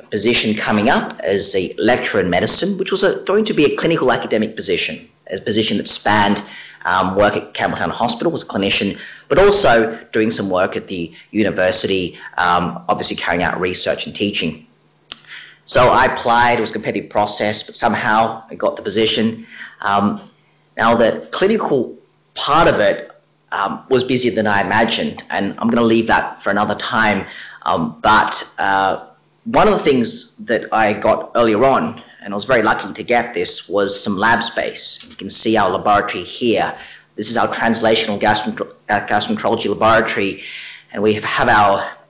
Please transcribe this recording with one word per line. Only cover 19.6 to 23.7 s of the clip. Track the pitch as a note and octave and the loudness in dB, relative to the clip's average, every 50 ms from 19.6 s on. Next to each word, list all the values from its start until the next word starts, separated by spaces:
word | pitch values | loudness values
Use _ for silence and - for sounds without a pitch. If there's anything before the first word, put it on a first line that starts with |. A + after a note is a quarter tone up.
| - - - - | -18 -18 -12 -6
Um, | - G2+ G2+ G2+ G2+ G#2 G#3+ - - - _ _ _ _ _ _ _ _ _ | -2 0 0 2 2 0 -2 -4 -10 -16 _ _ _ _ _ _ _ _ _
now | - A2+ A#2 A#2+ | 0 2 2 4
the | A#2 A2+ G#2 - - - - | 4 4 2 2 0 -6 -8
clinical | - - F#3 G3+ A3+ G#3+ - - D#3 B2+ A2+ - - - _ _ _ _ _ _ - | -4 0 2 2 2 0 0 0 0 0 -2 -4 -8 -16 _ _ _ _ _ _ -10
part | - - C#3+ C#3+ D#3+ E3+ D#3+ | -6 -2 2 4 4 4 4
of | - - | 4 4
it, | G#2 G2 D#2 - - - - _ _ _ _ _ _ _ | 2 2 0 0 -4 -14 -20 _ _ _ _ _ _ _
um, | E2+ F#2 G2+ G2+ | -6 -4 -4 -4